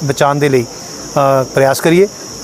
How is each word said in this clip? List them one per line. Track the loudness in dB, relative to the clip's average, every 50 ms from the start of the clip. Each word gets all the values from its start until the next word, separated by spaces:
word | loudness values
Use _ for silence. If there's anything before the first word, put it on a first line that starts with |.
| -4
ਬਚਾਉਣ | -4 0 2 2 2 2
ਦੇ | 2 2 2
ਲਈ, | 2 2 0
ਅ, | -2 -8 -16 -16 -16 -16 -16 -12 -4 -2 0 2 2 2 2 0
ਪ੍ਰਯਾਸ | 0 0 2 2 2 2 2
ਕਰੀਏ। | 2 2 4 4 2 2 -2 -12 -18 -18 -14 -6